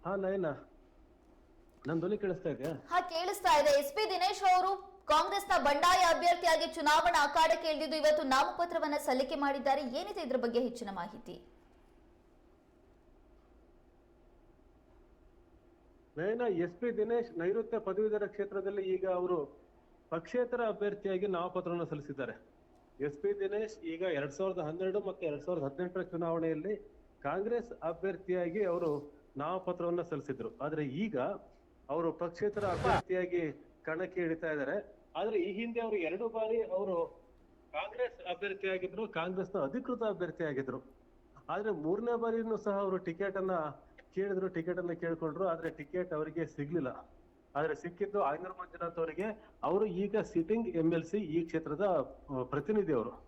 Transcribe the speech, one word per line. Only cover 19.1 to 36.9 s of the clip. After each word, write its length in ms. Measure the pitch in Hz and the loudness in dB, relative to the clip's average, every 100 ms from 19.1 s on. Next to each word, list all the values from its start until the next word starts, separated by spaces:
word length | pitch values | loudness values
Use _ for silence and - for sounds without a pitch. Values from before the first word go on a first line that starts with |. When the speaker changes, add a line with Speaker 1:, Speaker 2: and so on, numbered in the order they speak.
| 180 180 175 143 - - - _ - _ | 2 4 2 2 -10 -20 -20 _ -20 _
Speaker 1:
ಪಕ್ಷೇತರ 500 | 165 165 247 240 240 226 | -4 0 0 2 2 0
ಅಭ್ಯರ್ಥಿಯಾಗಿ 600 | 185 208 202 196 185 202 | 2 0 0 0 0 2
ನಾಮಪತ್ರವನ್ನು 600 | 175 180 180 180 170 165 | 0 0 -2 -2 -2 -2
ಸಲ್ಲಿಸಿದ್ದಾರೆ. 560 | 151 143 139 117 - - - _ - _ - | -4 -6 -6 -6 -6 -16 -20 _ -20 _ -4
ಎಸ್ 180 | 143 147 | -4 0
ಪಿ 220 | 202 202 | -2 0
ದಿನೇಶ್ 440 | 196 202 214 - | 0 -2 -4 -6
ಈಗ 180 | 165 165 | -8 -2
ಎರಡ್ 300 | 185 147 147 | 0 0 -2
ಸಾವಿರದ 260 | - 190 180 | -2 -2 -2
ಹನ್ನೆರಡು 420 | 151 165 190 196 | -4 -2 0 0
ಮತ್ತು 260 | 190 185 165 | -2 -4 -4
ಎರಡ್ 160 | 147 | -4
ಸಾವಿರದ 220 | 180 175 | -2 -2
ಹದಿನೆಂಟರ 380 | 139 135 180 185 | -2 -4 -4 -4
ಚುನಾವಣೆಯಲ್ಲಿ 720 | 170 170 170 165 165 156 180 208 - - - _ | -4 -2 0 0 0 0 -2 -6 -8 -20 -20 _
ಕಾಂಗ್ರೆಸ್ 500 | 139 175 208 240 - - | -4 -2 0 -2 -4 -6
ಅಭ್ಯರ್ಥಿಯಾಗಿ 800 | 160 165 190 170 - 180 175 190 | -6 -2 -4 -4 -2 0 0 0
ಅವರು 600 | 190 - 165 147 147 - - 135 | 0 2 0 -2 -6 -18 -14 -6
ನಾಮಪತ್ರವನ್ನ 680 | 151 185 185 175 170 175 | -2 -2 -2 -2 0 0
ಸಲ್ಲಿಸಿದ್ರು. 460 | 170 143 131 127 - - | -2 -6 -4 -6 -6 -4
ಆದ್ರೆ 220 | 143 156 | -4 -2
ಈಗ 360 | 143 135 214 131 151 196 - - _ _ - | -2 -2 -2 0 -2 -4 -10 -20 _ _ -4
ಅವರು 220 | 156 170 | 0 0
ಪಕ್ಷೇತರ 520 | 160 175 175 208 208 | -2 -6 -2 -2 0
ಅಭ್ಯರ್ಥಿಯಾಗಿ 1000 | 196 175 - 190 - 185 180 175 156 - - - | -2 2 4 2 2 -2 0 0 -2 -6 -18 -12
ಕಣಕ್ಕೆ 380 | - 160 185 180 | -6 -4 -4 -2
ಇಳಿತಾ 300 | 170 165 165 | -2 -2 -2
ಇದ್ದಾರೆ. 440 | 151 135 196 - - _ 156 | -2 0 -2 -4 -20 _ -4
ಆದ್ರೆ 220 | 208 214 | 0 0
ಈ 220 | 185 196 | 0 -2
ಹಿಂದೆ 200 | 233 233 | -4 -2
ಅವರು 160 | 226 208 | 0 0
ಎರಡು 320 | 160 190 233 | 0 -2 -4
ಬಾರಿ 340 | 220 220 226 | -2 0 0
ಅವರು 600 | 190 185 196 | 0 -2 0